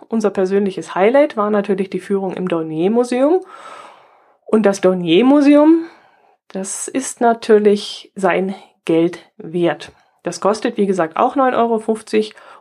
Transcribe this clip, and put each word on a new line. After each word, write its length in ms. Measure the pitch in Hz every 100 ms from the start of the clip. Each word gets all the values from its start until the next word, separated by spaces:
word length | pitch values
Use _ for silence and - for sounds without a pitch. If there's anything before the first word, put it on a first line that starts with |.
| -
unser 200 | 226 208
persönliches 640 | 202 185 196 202 160 -
Highlight 440 | 175 208 277 294 220
war 140 | 208
natürlich 380 | 208 202 190 190
die 120 | 185
Führung 320 | - 196 190
im 160 | 175 185
Dornier 420 | 165 160 156 190
Museum. 480 | 233 240 247 285 370 - - - - - - _ _ _ _ -
Und 200 | 220 202
das 160 | 196
Dornier 420 | 185 185 170 175
Museum 640 | 254 294 285 294 311 330 330 - _ _ _ _ _
das 360 | 190 202 - -
ist 340 | 269 262 -
natürlich 920 | 233 226 - 208 208 202 - - - 202
sein 400 | 190 175 190 196 - _
Geld 360 | - 165 175 175 - -
wert. 540 | 165 175 170 147 - _ _ _
Das 180 | 175 -
kostet, 360 | 190 214 240 214
wie 80 | 196
gesagt, 320 | 190 160 -
auch 180 | 254 285
neun 200 | 262 -
Euro 240 | 233 226
fünfzig 560 | 220 220 - 214 214 - - -